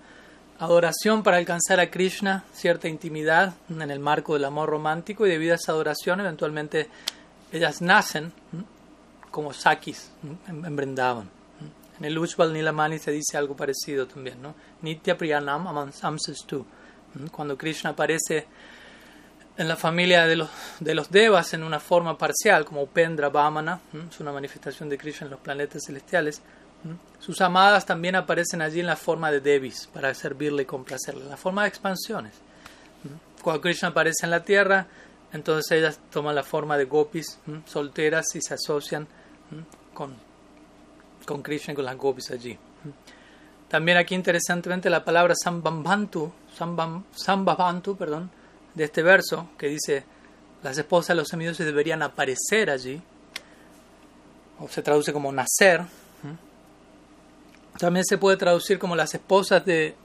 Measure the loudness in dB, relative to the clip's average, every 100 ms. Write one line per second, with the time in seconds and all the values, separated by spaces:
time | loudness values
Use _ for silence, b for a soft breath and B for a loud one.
0 | B B B B B -6 4 4 4 2
1 | 2 2 4 4 4 -2 2 4 2 2
2 | -2 0 -2 -2 -6 -4 0 0 -2 -8
3 | -10 -4 2 4 4 0 -12 -8 -6 -4
4 | 0 0 0 0 0 -2 -2 -2 -2 -4
5 | -6 0 2 2 2 0 0 -2 0 -2
6 | -2 -2 -2 -4 -4 -4 -4 -4 -4 B
7 | B B B -20 -10 -2 -2 0 4 4
8 | 4 -4 -8 -14 -16 -14 -14 -18 -20 -20
9 | -20 -20 -14 -8 -8 0 2 2 -2 -14
10 | -16 -18 -16 -14 -14 -12 -8 -4 -4 0
11 | 0 0 -6 -18 -20 -20 -20 -20 -20 -10
12 | -6 -4 -2 2 2 2 -2 0 0 -2
13 | -4 -4 -4 -4 -4 -4 -6 -6 -4 -4
14 | -6 -8 -14 -14 -16 -18 B B -10 -6
15 | -2 0 0 0 0 -4 -4 -6 -6 -6
16 | -6 -6 -8 -10 -10 -10 -10 B B B
17 | B -14 -14 -10 -8 -6 -6 -6 -6 -2
18 | 0 0 0 -4 -4 B B B B B
19 | B B B B -18 -8 -4 -2 0 2
20 | 6 6 6 4 0 B B B -4 -2
21 | 2 6 8 6 4 -4 -4 -6 2 2
22 | 2 -2 -2 0 4 4 4 -4 -4 2
23 | 2 2 0 2 2 2 -4 -6 -10 -16
24 | -14 -12 -10 -8 -10 -12 -14 -12 -8 -8
25 | -8 -12 -12 -14 -10 -6 -6 -8 -12 -14
26 | -2 0 0 -4 -14 B B B -14 -14
27 | -16 -20 -8 0 2 6 8 6 4 -2
28 | 0 0 0 0 0 -2 -4 -2 -2 -4
29 | -2 -2 0 0 4 2 2 -12 -16 -6
30 | -4 -4 -6 -4 -4 -2 -4 -6 -8 -10
31 | -10 -12 -12 -8 -4 0 -2 -2 -6 -6
32 | -6 -8 -10 -16 -20 B B B B -20
33 | -18 -18 -20 -8 -2 0 0 0 0 2
34 | 2 2 0 0 2 4 6 4 0 B
35 | B B -14 -8 -2 0 2 4 4 0
36 | -8 -6 -2 -2 -2 -4 0 0 2 2
37 | 2 -2 -10 -12 -14 -14 -10 -6 -6 -2
38 | 0 0 -2 -6 -6 -6 -4 -4 -4 -8
39 | -8 B B B -20 -18 -18 -20 -20 -14
40 | -14 -14 -20 -20 -20 -20 -20 -20 -20 -20
41 | -20 -18 -10 -8 -6 -8 -6 -6 -6 -2
42 | -2 -2 -6 -10 -12 -14 -18 -20 -18 -18
43 | -20 B B B B B -2 0 4 4
44 | 4 0 0 0 0 -4 -4 -2 2 0
45 | 4 4 6 4 0 -2 -4 -2 0 0
46 | 0 -6 -8 -10 -18 -10 -8 -4 -4 -6
47 | -12 -8 -2 0 2 2 2 0 -4 -6
48 | -4 -6 -8 -16 B B -14 -6 -4 2
49 | 6 6 6 -4 -8 -8 -6 -4 -2 -4
50 | -4 B B B -20 -14 -8 -6 2 2
51 | 4 0 0 -4 -6 -4 -2 0 0 0
52 | -2 -2 -2 -2 0 0 2 -2 -4 -10
53 | -12 -20 -18 -18 B B B B B -20
54 | -20 -20 -20 -20 -20 -18 -12 -6 2 2
55 | 2 -2 -4 -2 0 4 6 4 0 -14
56 | -20 -18 -16 -16 -20 -20 -20 -20 -20 -20
57 | -20 -20 -20 -20 -20 -20 -20 -2 0 2
58 | 2 2 4 4 4 2 2 -2 0 -2
59 | -2 -4 2 2 6 2 4 0 0 -4